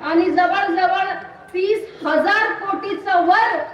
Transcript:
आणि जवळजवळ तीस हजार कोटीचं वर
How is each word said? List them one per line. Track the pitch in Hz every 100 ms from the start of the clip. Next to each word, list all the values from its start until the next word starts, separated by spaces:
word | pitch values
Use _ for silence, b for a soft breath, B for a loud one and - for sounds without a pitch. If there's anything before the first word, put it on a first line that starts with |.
आणि | 302 339 359
जवळजवळ | 320 359 392 403 349 359 381 381 - - - -
तीस | 359 392 440 - - -
हजार | 302 381 427 440 -
कोटीचं | 392 392 392 392 403 359 339
वर | 403 453 - -